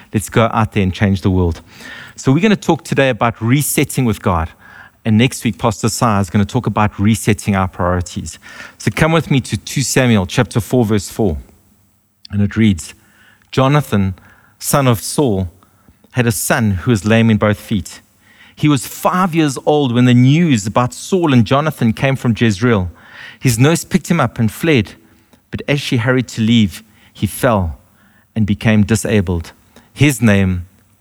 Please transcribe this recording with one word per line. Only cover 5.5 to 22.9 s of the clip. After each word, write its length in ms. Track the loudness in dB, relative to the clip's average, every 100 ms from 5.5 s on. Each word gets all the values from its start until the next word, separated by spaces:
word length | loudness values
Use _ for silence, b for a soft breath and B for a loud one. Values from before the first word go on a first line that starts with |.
| -2
Pastor 320 | -2 -2 -4
Sai 320 | 0 0 0
is 80 | 0
gonna 160 | 0
talk 220 | 0 -2 -2
about 320 | 0 0 0
resetting 580 | 0 0 0 -2 0 -2
our 120 | -2
priorities. 720 | -2 -2 -2 -4 -10 -12 -14 B B B B
So 140 | -6
come 220 | 0 2
with 180 | 2 2
me 100 | 0
to 160 | 0 -6
two 260 | -6 -4
Samuel 440 | -2 2 2 2 0
chapter 340 | -2 -2 -2
four, 240 | 0 0
verse 240 | 2 0 -4
four. 300 | -4 -4 -4 -10 _ _ _ _ _ _ _ -8
And 120 | -4
it 140 | -2 2
reads, 360 | 2 0 -6 -18 b b b b b
"Jonathan, 640 | 0 2 2 0 0 -2 -4 b b b b
son 280 | -4 0 2
of 140 | 0
Saul, 500 | -2 -2 0 0 -4 -10 b b b b b
had 140 | -4 -4
a 60 |
son 400 | -2 -2 -2 0
who 180 | -2 0
was 160 | 0 2
lame 240 | 2 4
in 80 | 2
both 200 | 2 -2
feet. 440 | -4 -6 -6 -16 _ _ b b b
He 140 | b 0
was 180 | 0 -4
five 480 | -4 -2 0 0
years 220 | 0 -2 -2
old 280 | 0 0 2
when 100 | 2
the 80 | 4
news 540 | 6 6 4 4 0 0
about 260 | -2 -2
Saul 400 | -4 -4 0 2
and 140 | 2 2
Jonathan 480 | 0 0 -2 -2
came 220 | 0 -2 -2
from 180 | -2 0
Jezreel. 540 | 0 0 0 0 -2